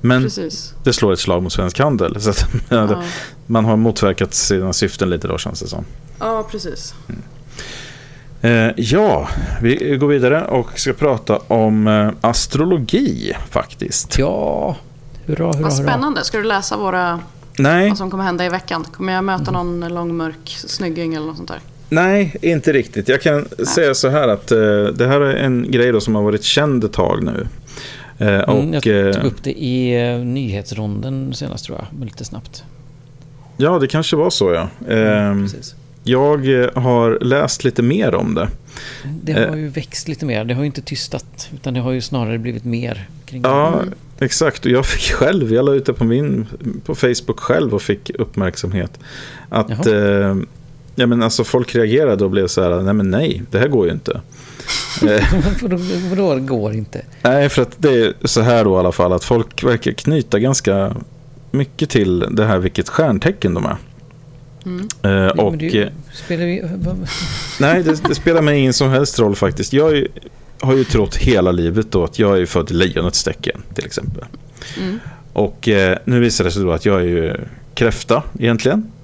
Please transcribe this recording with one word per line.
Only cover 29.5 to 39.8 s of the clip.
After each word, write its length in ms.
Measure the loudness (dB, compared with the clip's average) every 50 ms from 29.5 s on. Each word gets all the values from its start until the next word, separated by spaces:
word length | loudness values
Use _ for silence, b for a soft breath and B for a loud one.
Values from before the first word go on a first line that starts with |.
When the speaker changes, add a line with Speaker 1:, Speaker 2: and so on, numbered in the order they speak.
| -6 -4 -4
Speaker 3:
i, 460 | -2 -2 0 0 2 2 0 0 0 -2
eh, 60 | -2
nyhetsronden 1160 | -4 -4 -4 -4 -4 -4 -4 -6 -6 -8 -8 -6 -4 -4 -4 -4 -6 -6 -6 -6 -6 -6 -8
senast, 300 | -8 -8 -8 -10 -10 -10
tror 140 | -10 -10 -10
jag, 80 | -10 -12 -12 -12
men 80 | -12 -12
lite 160 | -12 -14 -14
snabbt. 400 | -12 -12 -14 -16 -16 -20 -20 -20 -20 -20 -20 -20 -20 -20 -20 -20 -20 -20 -20 -20 -20 -20 -20 -20 -20 -4
Speaker 1:
Ja, 220 | 0 2 2 4 2
det 80 | 2
kanske 300 | 2 0 0 0 2 2
var 140 | 2 2 2
så, 220 | 2 2 2 2 2
ja. 160 | 2 0 -4 -6 -10 -4 0
Speaker 3:
Mm, 180 | 2 2 4 4
Speaker 1:
Ehm, 340 | 4 2 2 2 2 0 0 -2
Speaker 3:
precis. 240 | -6 -10 -14 -16 -18 -20 -20 -20 -20 -10 -2
Speaker 1:
jag, 580 | 0 2 4 4 4 2 2 2 2 4 4 2
eh, 80 | 2 0 0 0
har 360 | 2 4 4 4 4 2 2
läst 440 | 2 2 2 2 2 0 -2 -2 -2
lite 180 | -2 0 2 2
mer 320 | 2 2 2 2 2 0
om 200 | 0 0 0 0
det. 140 | -2 -2 -2 -4 -8 -12 B B B B B B B B -10 -10 -8 -4
Speaker 3:
Det 100 | -2 0
har 80 | 2
Speaker 1:
Eh. 160 | 2 0 0
Speaker 3:
ju 120 | -4 -6 -6
växt 400 | -6 -8